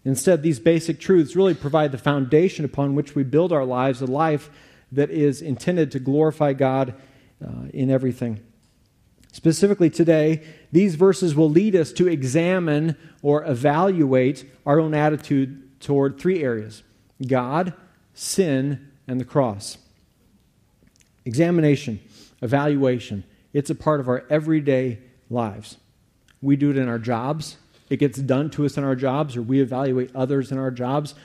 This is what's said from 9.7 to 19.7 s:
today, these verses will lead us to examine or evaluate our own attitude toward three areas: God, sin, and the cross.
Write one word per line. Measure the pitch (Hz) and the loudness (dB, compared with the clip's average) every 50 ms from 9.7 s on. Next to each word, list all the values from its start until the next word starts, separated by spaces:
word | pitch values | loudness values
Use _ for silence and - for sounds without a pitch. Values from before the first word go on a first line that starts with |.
| 202 196 175 160 | 4 4 2 2
today, | - - 170 160 165 156 156 156 160 156 - - - - _ _ | 4 2 4 4 4 4 4 2 0 -2 -4 -12 -20 -20 _ _
these | - 170 202 202 165 | 2 4 4 4 2
verses | 147 185 196 185 - 185 170 143 | 4 4 4 4 4 0 0 2
will | 147 160 156 | 4 4 4
lead | 147 170 202 220 185 | 4 4 2 4 2
us | 180 156 - - | 2 0 0 0
to | - 175 | 0 2
examine | 180 165 147 131 131 123 160 165 175 185 185 175 160 147 147 156 165 151 - - - - _ | 2 2 0 -2 -2 0 0 0 2 0 0 0 0 0 0 0 -2 -4 -6 -10 -20 -20 _
or | - 143 143 151 156 | 0 0 0 0 0
evaluate | - 139 117 127 147 143 156 180 202 190 175 147 135 131 127 127 131 147 - - - - _ _ | -2 -4 0 2 2 2 4 2 2 2 2 2 2 4 2 2 2 0 -4 -10 -20 -20 _ _
our | 147 143 160 | 2 2 2
own | 160 156 151 | 2 2 0
attitude | 151 151 151 151 143 - - 147 139 135 131 139 - - - _ _ | 0 2 2 0 -2 -4 -2 0 0 0 -2 -6 -14 -20 -20 _ _
toward | - - 143 139 139 139 139 - | -6 -2 0 2 2 0 -2 -2
three | - 180 190 175 | -2 -2 -2 0
areas: | 147 127 117 110 107 110 107 - - _ _ _ _ _ _ _ 135 | -2 -2 -4 -4 -6 -10 -14 -20 -20 _ _ _ _ _ _ _ -4
God, | 123 131 127 123 123 139 160 185 180 - - - _ _ _ _ _ _ | -2 0 0 0 0 -2 -2 -2 -2 -6 -10 -18 _ _ _ _ _ _
sin, | - - - - - 196 160 139 131 131 143 143 - - - _ _ _ - | -14 -10 -6 -2 0 0 0 0 0 0 -2 -4 -6 -10 -18 _ _ _ -8
and | 127 127 | -6 -6
the | 123 | -6
cross. | 123 - 151 135 120 101 104 - - | -2 0 0 0 0 -2 -6 -10 -14